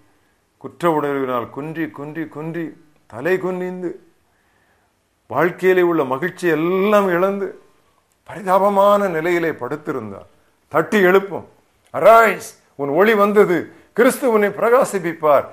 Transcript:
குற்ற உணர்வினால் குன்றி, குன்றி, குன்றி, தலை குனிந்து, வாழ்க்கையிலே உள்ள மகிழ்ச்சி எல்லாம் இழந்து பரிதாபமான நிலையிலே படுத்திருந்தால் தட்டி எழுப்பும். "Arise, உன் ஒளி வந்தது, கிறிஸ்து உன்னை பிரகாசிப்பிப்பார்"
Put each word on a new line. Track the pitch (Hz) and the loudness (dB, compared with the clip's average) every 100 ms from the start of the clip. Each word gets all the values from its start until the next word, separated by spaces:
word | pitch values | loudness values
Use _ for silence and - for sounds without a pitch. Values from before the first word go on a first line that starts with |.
| _ _ _ _ _ _ | _ _ _ _ _ _
குற்ற | 123 - 170 151 | -20 -4 -2 0
உணர்வினால் | 143 139 127 123 113 | -2 -4 -4 -4 -6
குன்றி, | 135 156 160 156 | -10 -12 -8 -10
குன்றி, | 139 147 156 156 | -10 -14 -12 -12
குன்றி, | 147 160 165 156 - _ _ _ | -12 -10 -10 -10 -14 _ _ _
தலை | 110 160 185 | -8 -4 -2
குனிந்து, | 185 185 180 180 175 - _ _ _ _ _ _ _ _ _ _ _ _ - | -4 -6 -8 -8 -10 -12 _ _ _ _ _ _ _ _ _ _ _ _ -6
வாழ்க்கையிலே | 120 175 170 185 185 | 0 0 0 2 4
உள்ள | 175 165 | 2 2
மகிழ்ச்சி | 135 131 175 - 175 | -2 -2 -6 -4 -2
எல்லாம் | 151 165 190 202 208 196 | 0 0 0 2 2 2
இழந்து | 170 196 202 190 - _ _ _ _ _ _ | 0 -2 -2 -8 -12 _ _ _ _ _ _
பரிதாபமான | - 165 190 190 202 196 202 202 196 | -18 -10 -2 0 2 2 4 2 0
நிலையிலே | 160 165 175 165 | -2 -2 -2 -2
படுத்திருந்தால் | 135 123 151 160 135 107 95 87 _ _ _ _ | -6 -8 -10 -8 -8 -10 -14 -20 _ _ _ _
தட்டி | 147 160 214 | -2 0 2
எழுப்பும். | 180 190 196 143 - _ _ _ _ | 4 4 0 -10 -14 _ _ _ _
"Arise, | 131 175 226 220 175 - - _ | 2 6 6 6 0 -10 -20 _
உன் | - 139 | -8 -2
ஒளி | 147 214 | 2 2
வந்தது, | 214 202 208 180 165 - - _ | 2 2 4 4 2 -4 -14 _
கிறிஸ்து | - 247 233 262 | 0 2 2 0
உன்னை | 220 202 | 2 0
பிரகாசிப்பிப்பார்" | 160 214 247 - 196 170 156 151 135 - | 0 2 2 2 -2 -6 -2 2 2 0